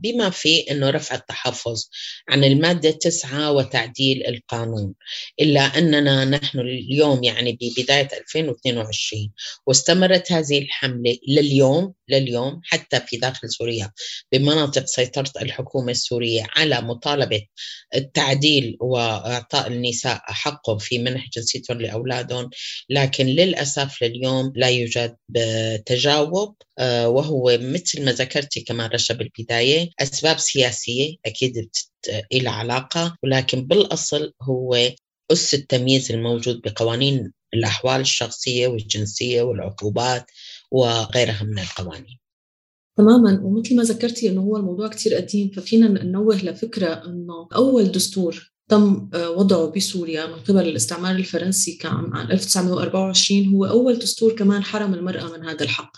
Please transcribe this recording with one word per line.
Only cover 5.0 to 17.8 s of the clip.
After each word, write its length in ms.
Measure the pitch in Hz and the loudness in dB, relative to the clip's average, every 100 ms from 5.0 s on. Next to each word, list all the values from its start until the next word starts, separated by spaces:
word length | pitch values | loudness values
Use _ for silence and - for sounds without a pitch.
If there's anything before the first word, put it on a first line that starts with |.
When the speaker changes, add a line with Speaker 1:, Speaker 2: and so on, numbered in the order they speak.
| - - - - | -14 -14 -6 2
Speaker 1:
إلا 220 | 151 143 | 4 6
أننا 640 | 135 143 165 147 143 135 135 | 4 4 4 4 4 4 2
نحن 340 | 139 139 135 | 0 -2 -4
اليوم، 640 | 123 127 120 139 151 131 | -6 -6 -2 2 4 4
يعني 340 | 123 107 123 117 | 2 0 -2 -4
ببداية 460 | 120 120 127 143 139 - | -4 -2 2 2 2 -6
ألفين 300 | - 156 156 | -6 -4 -4
واثنين 280 | 120 131 120 | -4 -4 -4
وعشرين، 540 | 107 107 - 107 104 - - - - | -4 -6 -6 -6 -8 -10 -16 -8 0
واستمرت 640 | 127 - 175 185 180 175 | 2 4 4 6 4 2
هذه 260 | 170 143 143 | 0 2 0
الحملة 600 | 139 - 135 123 120 120 - | -2 -4 -4 -2 0 -2 2
لليوم، 680 | 143 147 139 131 151 190 - - | 2 4 6 6 4 0 -6 -2
لليوم 520 | 135 131 120 131 170 | 0 0 -2 -4 -6
حتى 360 | - 165 - 127 | -4 -4 -2 -4
في 180 | - 113 | -2 -6
داخل 320 | 127 - 113 | -4 -6 -10
سوريا 420 | - 117 113 104 - - - - | -8 -6 -4 -6 -10 -12 -12 -2
بمناطق 540 | 131 143 156 143 139 135 | 2 4 2 2 0 -2
سيطرة 460 | - 123 139 135 - | -2 -2 -2 -6 -6
الحكومة 500 | 127 - - 135 123 | -8 -8 -6 -4 -2
السورية 560 | 120 - 120 117 113 107 147 | -2 -2 -2 -2 -2 -2 0
على 260 | 156 120 | 0 0
مطالبة 600 | 117 120 - 147 127 107 104 - - - | -2 -6 -2 0 0 -2 -6 -14 -16 -16